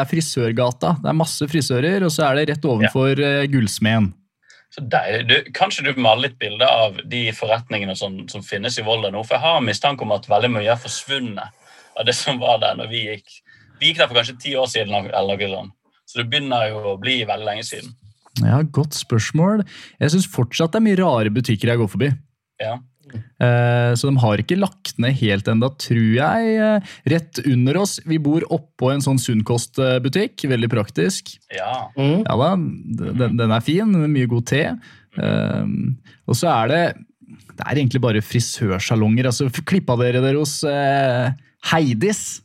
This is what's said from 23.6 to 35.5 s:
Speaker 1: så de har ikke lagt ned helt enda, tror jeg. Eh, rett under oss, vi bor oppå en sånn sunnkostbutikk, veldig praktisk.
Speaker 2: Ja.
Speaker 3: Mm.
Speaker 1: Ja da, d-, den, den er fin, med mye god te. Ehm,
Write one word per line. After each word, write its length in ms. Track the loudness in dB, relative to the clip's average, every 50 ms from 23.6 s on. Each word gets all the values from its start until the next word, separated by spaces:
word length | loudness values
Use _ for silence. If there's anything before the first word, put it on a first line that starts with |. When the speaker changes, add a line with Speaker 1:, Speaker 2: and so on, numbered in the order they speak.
| 4 2 2 2 2 2 2
Speaker 1:
så 140 | 2 2 2
de 80 | 2 4
har 200 | 4 4 4 2
ikke 200 | 2 0 0 0
lagt 360 | 0 0 -2 _ -14 -8 -4 -2
ned 180 | 0 0 0
helt 320 | 2 2 2 2 2 0 0
enda, 200 | 2 2 2 0
tror 400 | -2 -4 -4 0 2 2 4 4 4
jeg. 420 | 4 2 2 2 2 2 2 2
Eh, 400 | 2 2 2 2 2 0 -4 -10 -6 -2
rett 340 | 0 0 0 0 -4 -8 -4
under 380 | 0 2 2 4 4 2 2 2
oss, 200 | 0 -2 -4 -6 -4
vi 140 | -2 -2 0
bor 260 | 2 2 0 0 0 -2
oppå 440 | -4 -4 -4 _ _ -2 0 0 0
en 80 | 0
sånn 180 | 0 0 0 0
sunnkostbutikk, 1300 | 0 0 0 0 0 0 -2 -2 -4 -4 -4 0 0 2 2 2 0 0 0 0 0 -2 -4 -4 -2 0
veldig 220 | 0 0 0 0
praktisk. 640 | 0 0 -2 -2 -2 0 0 0 0 -4 -8 -14 -20 -20 _ -12
Speaker 2:
Ja. 400 | -10 -8 -6 -6 -6 -6 -8 -8 -4
Speaker 3:
Mm. 320 | 0 2 2 2 2 2
Speaker 1:
Ja 120 | 0 2
da, 140 | 2 2 2 2
d-, 580 | 0 -2 -4 -6 -8 -8 -8 -6 -6 -4 -4 -2
den, 220 | 0 0 0 2
den 140 | 2 2 2
er 100 | 2 2
fin, 300 | 0 0 0 2 2 2
med 200 | 2 2 2 2
mye 180 | 2 2 2 2
god 180 | 0 0 0
te. 160 | 0 0 0 0 0 -4 -8 -12 -16 -20 -20 _ _ -8
Ehm, 840 | -4 -2 0 0 0 0 0